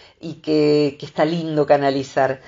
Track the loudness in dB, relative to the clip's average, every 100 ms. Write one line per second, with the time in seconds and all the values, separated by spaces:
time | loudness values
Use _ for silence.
0 | -20 _ -14 -10 -2 2 4 2 2 -4
1 | -10 -2 -2 -2 -2 0 2 2 2 -2
2 | -4 -2 -2 -4